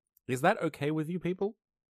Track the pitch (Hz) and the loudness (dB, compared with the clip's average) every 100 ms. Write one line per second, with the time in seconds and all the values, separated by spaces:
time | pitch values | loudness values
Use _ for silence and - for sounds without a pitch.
0 | _ _ - 127 160 226 160 - 147 156 | _ _ -6 2 4 4 0 -2 -2 0
1 | 151 180 170 185 196 - _ _ _ | -2 -4 -4 -2 -4 -4 _ _ _